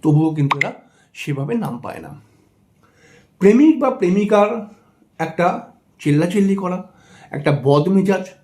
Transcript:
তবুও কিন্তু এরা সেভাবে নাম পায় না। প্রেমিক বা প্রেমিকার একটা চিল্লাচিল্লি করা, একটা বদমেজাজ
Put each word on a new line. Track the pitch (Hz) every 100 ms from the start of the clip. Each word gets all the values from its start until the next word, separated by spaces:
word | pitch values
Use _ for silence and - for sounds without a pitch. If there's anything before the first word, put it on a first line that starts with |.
তবুও | 151 151 160 151
কিন্তু | 139 143
এরা | 202 - _ _ _
সেভাবে | - - 139 139
নাম | 233 170 117
পায় | - -
না। | 78 - _ _ _ _ _ _ _ _ _ _ _ _
প্রেমিক | 190 233 311 311
বা | 269
প্রেমিকার | - 180 196 208 214 208 233 208 - _ _ _ _
একটা | 180 - 175 - - _ _ _
চিল্লাচিল্লি | 147 147 175 202 196 196
করা, | 185 185 - _ _ - -
একটা | 151 147 139
বদমেজাজ | 127 143 160 190 190 185 - -